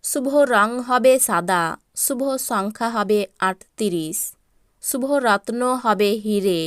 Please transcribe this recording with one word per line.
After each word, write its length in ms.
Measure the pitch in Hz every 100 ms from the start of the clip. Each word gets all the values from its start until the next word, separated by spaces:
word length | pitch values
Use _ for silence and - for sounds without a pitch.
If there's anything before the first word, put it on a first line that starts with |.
শুভ 240 | - 294 262 285 277
রং 220 | 226 214 247
হবে 320 | 247 247 254 262
সাদা, 440 | - 175 175 180 165 - _ -
শুভ 240 | - 254 269 262 -
সংখ্যা 420 | 220 196 214 233
হবে 300 | 226 202 214 196 _
আটত্রিশ, 760 | 185 185 - - 208 175 156 175 - - _ _ _ _
শুভ 220 | - 269 269 285
রত্ন 380 | 247 202 - 233 247 151
হবে 280 | 226 202 208 220
হিরে 440 | 214 208 190 170